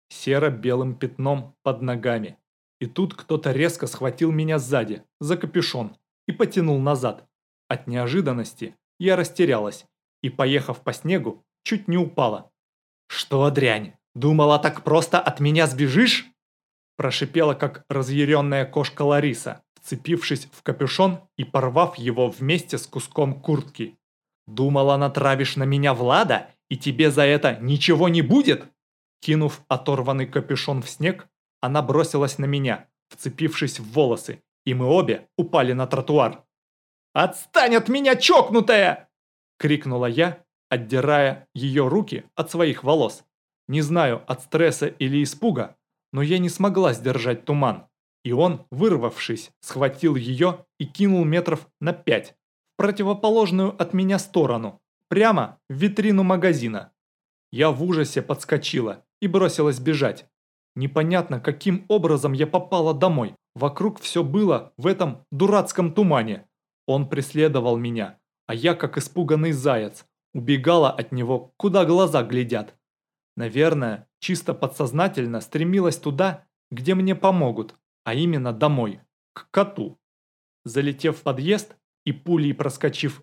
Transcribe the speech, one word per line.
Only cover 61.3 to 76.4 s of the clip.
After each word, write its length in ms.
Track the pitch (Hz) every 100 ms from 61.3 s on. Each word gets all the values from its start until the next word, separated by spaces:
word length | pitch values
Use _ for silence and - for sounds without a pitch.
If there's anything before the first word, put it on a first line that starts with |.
| 131
каким 460 | 120 151 202 185 -
образом 440 | 208 165 147 147
я 140 | 135 151
попала 480 | 180 180 180 160
домой. 400 | 151 185 151 107 - _
Вокруг 460 | - 139 139 208 214
всё 240 | - 170
было 480 | 143 175 208 131 - -
в 80 | 143
этом 400 | 190 170 - -
дурацком 640 | 139 196 202 196 - 170
тумане. 540 | 165 196 139 110 101 - _ _ _ -
Он 220 | 135 143
преследовал 680 | 143 135 151 156 139 120 117
меня, 420 | 120 117 98 - _ _ -
а 80 |
я, 200 | 113 156
как 220 | 170 147 -
испуганный 560 | - - 156 151 160
заяц, 540 | 143 139 120 104 - - _ _
убегала 580 | 135 120 143 139 170 143
от 220 | - 117
него, 400 | 127 120 127 - -
куда 260 | 202 190
глаза 380 | 160 175 185 147
глядят. 520 | 113 123 123 117 104 - _ _ _ _ _ -
Наверное, 720 | 117 120 156 156 120 107 - _
чисто 360 | - 180 -
подсознательно 840 | - 135 - 139 135 190 165 120 113
стремилась 580 | - 156 165 196 175 -
туда, 480 | 151 139 190 160